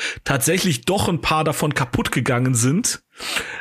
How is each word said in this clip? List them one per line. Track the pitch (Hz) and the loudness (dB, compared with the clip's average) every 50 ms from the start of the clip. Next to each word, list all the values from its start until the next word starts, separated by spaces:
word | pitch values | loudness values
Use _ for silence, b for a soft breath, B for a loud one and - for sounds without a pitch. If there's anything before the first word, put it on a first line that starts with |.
| B B B B B | B B B B B
tatsächlich | - - - - - 170 185 - 190 143 - - | -2 0 0 2 2 2 2 2 2 0 0 0
doch | - 190 208 - 208 | 0 0 0 2 2
ein | 175 147 | 0 0
paar | - - 160 156 156 | 0 0 2 2 2
davon | 160 147 - 170 151 147 | 0 0 0 0 0 0
kaputt | - 131 - - - 233 - - | 0 -2 0 0 0 0 0 0
gegangen | 147 117 - 127 120 127 127 131 | 0 0 2 2 2 2 2 2
sind. | 113 117 127 147 196 247 - - - - _ B B B B B B B B B B | 2 2 2 2 2 0 -2 -4 -6 -8 _ B B B B B B B B B B